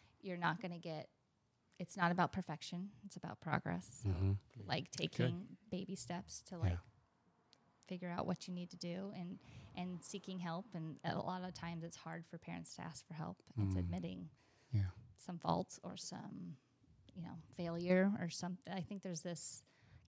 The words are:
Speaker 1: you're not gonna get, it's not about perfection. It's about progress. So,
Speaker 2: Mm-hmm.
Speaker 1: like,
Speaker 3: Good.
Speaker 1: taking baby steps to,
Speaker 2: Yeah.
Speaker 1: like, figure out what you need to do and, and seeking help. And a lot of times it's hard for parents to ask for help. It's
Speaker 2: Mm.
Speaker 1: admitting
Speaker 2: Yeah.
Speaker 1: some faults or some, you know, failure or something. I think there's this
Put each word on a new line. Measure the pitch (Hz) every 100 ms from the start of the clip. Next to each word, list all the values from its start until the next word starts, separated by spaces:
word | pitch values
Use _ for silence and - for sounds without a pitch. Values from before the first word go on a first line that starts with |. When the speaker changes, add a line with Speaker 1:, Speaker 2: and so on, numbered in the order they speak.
| - _
Speaker 1:
you're | 196 175
not | 170 170
gonna | 180 175
get, | 170 156 - _ _ _ _ _ _ -
it's | 180 196
not | 175
about | 175 175
perfection. | 196 180 151 - 175 196 -
It's | 202 180
about | - -
progress. | 160 143 - 175 - -
So, | 98
Speaker 2:
Mm-hmm. | 87 98 101 - 117 101
Speaker 1:
like, | - 180
Speaker 3:
Good. | - 160
Speaker 1:
taking | - 170 170 202 - -
baby | 180 190
steps | 190 - 175 - -
to, | - 175
Speaker 2:
Yeah. |
Speaker 1:
like, | 98 85 - - _ _ _ _ _ _ _ _ -
figure | 180 180
out | 175 -
what | 175 -
you |
need | 180 175
to | 175
do | 175 175 196 196
and, | 175 196 - - -
and | - 180 175
seeking | - 196 190 185
help. | 175 165 -
And | 170 160 -
a | - -
lot | - 180
of | 185
times | 180 170 170
it's | 170 -
hard | 160 170 165
for | 170
parents | - 170 165 -
to |
ask | 175 151 -
for |
help. | 160 - - - 117
It's | 98
Speaker 2:
Mm. | 92
Speaker 1:
admitting | 90 90 85 90 160 - _ _ -
Speaker 2:
Yeah. | 110 95 - - -
Speaker 1:
some | - 175
faults | 165 170 - -
or | - -
some, | - - - - 175 143 _ _ - - -
you | 185
know, | 165 165 - -
failure | 170 170 175 185 196 208
or | 170
something. | - 175 180 -
I | 190
think | 160 202
there's | 185 170
this | 180 165 - - - _ - -